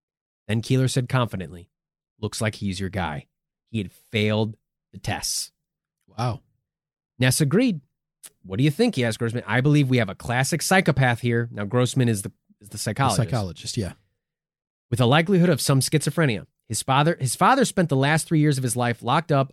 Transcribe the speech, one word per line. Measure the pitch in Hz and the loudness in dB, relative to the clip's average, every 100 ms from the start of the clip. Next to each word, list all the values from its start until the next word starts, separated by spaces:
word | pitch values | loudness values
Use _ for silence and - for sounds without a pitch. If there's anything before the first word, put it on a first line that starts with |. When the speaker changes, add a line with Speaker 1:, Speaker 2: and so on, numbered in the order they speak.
| _ _ _ _ - | _ _ _ _ -4
Speaker 1:
Then | 113 | -4
Keeler | - 131 127 | 0 0 2
said | 135 123 | 0 -2
confidently, | 131 117 98 87 90 92 _ _ _ _ _ | -2 -2 -4 -12 -14 -20 _ _ _ _ _
"Looks | 107 - | -10 -4
like | 107 - | -4 -4
he's | 101 92 | -6 -4
your | 95 | -6
guy." | 95 82 73 - _ _ _ _ | -4 -4 -6 -14 _ _ _ _
He | 113 | -8
had | 92 | -8
failed | - _ 107 107 107 110 110 _ _ _ | -12 _ 0 0 0 -2 -6 _ _ _
the | 104 | -12
tests. | - 82 - - - _ _ _ _ _ _ | -8 -6 -6 -6 -8 _ _ _ _ _ _
Speaker 2:
Wow. | 98 120 104 _ _ _ _ _ _ _ - | -6 -4 -6 _ _ _ _ _ _ _ -2
Speaker 1:
Ness | 127 - | 0 2
agreed. | 147 180 262 165 - _ _ _ - _ | 2 2 2 0 -8 _ _ _ -20 _
"What | 92 95 | -8 0
do | |
you | 147 | 0
think?" | 147 240 135 | 2 0 2
he | |
asked | 117 110 | -2 -2
Grossman. | 117 113 101 | -4 -4 -2
"I | 117 | 0
believe | 143 147 131 | 4 4 4
we | 127 | 2
have | 101 | 0
a | 95 | -4
classic | - 120 135 165 | -4 -2 -2 -2
psychopath | - 190 180 135 127 117 | 2 2 4 2 2 0
here." | 120 117 117 | 0 -2 -2
Now, | 113 101 | -6 -2
Grossman | 123 123 135 120 | 0 0 2 2
is | 104 | 0
the, | 101 - _ _ | -4 -14 _ _
is | 104 | -18
the | |
Speaker 2:
The | 104 | -10
Speaker 1:
psychologist. | - 107 135 101 | -6 -2 0 0
Speaker 2:
psychologist, | 104 123 95 80 - - | 0 -2 -4 -8 -10 -6
yeah. | 87 - _ _ _ _ _ _ _ _ _ | -8 -10 _ _ _ _ _ _ _ _ _
Speaker 1:
"With | 120 | 0
a | 120 | 4
likelihood | 147 175 190 180 | 4 4 4 4
of | 139 | 2
some | - 135 | 2 0
schizophrenia. | - 156 - 170 147 101 - _ - | 2 0 0 0 0 -2 -8 _ -10
His | 110 | -6
father, | - 135 156 165 | 0 2 2 0
his | 131 - | -4 2
father | 190 269 220 | 4 4 2
spent | - 175 | 0 0
the | 135 | 2
last | 139 160 - | 2 0 2
three | 160 | 2
years | 151 135 | 2 2
of | |
his | 127 113 | -2 -2
life | 120 117 | -2 -2
locked | 113 147 - | 0 0 2
up, | 143 135 | 0 0